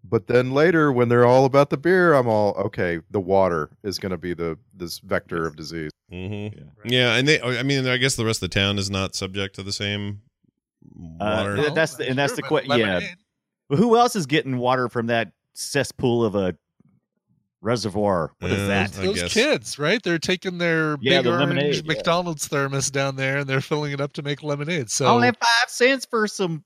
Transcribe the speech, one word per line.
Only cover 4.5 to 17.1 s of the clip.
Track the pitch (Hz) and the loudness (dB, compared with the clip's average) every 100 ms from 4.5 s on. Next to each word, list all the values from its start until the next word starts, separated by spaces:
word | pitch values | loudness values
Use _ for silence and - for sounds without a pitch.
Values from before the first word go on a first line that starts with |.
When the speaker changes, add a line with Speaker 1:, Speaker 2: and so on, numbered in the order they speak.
| 78 _ | -6 _
Speaker 1:
this | 95 87 - | -14 -12 -12
vector | 95 98 - 85 80 | -4 -6 -4 -6 -6
of | 78 | -8
disease." | 76 82 76 - _ | -12 -10 -10 -14 _
Speaker 2:
Mm-hmm. | 87 95 104 104 104 | -12 -10 -10 -10 -14
Speaker 3:
Yeah. | - _ | -20 _
Speaker 2:
Yeah, | 117 127 123 113 | -2 2 2 2
and | 143 | 2
they, | 151 | 2
I | 120 120 | 0 -4
mean, | 135 139 131 | -2 -2 0
I | 127 | 0
guess | 131 127 | 0 0
the | |
rest | 113 110 | -2 -2
of | 90 | -2
the | |
town | 101 98 101 | 0 0 -2
is | 98 | -4
not | 98 95 | -4 -4
subject | - 95 98 98 - | -6 -8 -6 -8 -8
to | |
the | 98 | -10
same | - 101 101 101 101 _ _ _ _ _ _ - - 82 82 | -6 -6 -6 -6 -10 _ _ _ _ _ _ -20 -18 -18 -6
Speaker 3:
Uh, | 104 110 | -2 -2
Speaker 2:
water. | 101 101 | -2 0
Speaker 3:
th-, | 147 | 0
that's | 156 156 - | 0 -2 -4
the, | 123 | -4
and | 131 | 0
that's | 143 | -2
Speaker 4:
Sure, | 151 | -2
Speaker 3:
the | 135 | -2
Speaker 4:
but | 156 | -2
Speaker 3:
que-, | 135 135 | 0 0
yeah. | 107 | 0
Speaker 4:
lemonade. | 90 92 180 _ _ _ _ _ | -2 -4 -12 _ _ _ _ _
Speaker 3:
But | 143 | 2
who | 233 226 | 4 6
else | 240 208 | 4 0
is | 139 | 0
getting | 151 131 127 | -2 0 -2
water | 120 127 123 | 0 0 0
from | 123 113 | -2 0
that | 117 104 _ _ | 0 -2 _ _
cesspool | - - 143 - - 131 120 | -14 -2 -2 -2 0 0 2
of | 110 | 2
a | 98 92 87 _ _ _ _ _ | 2 -2 -4 _ _ _ _ _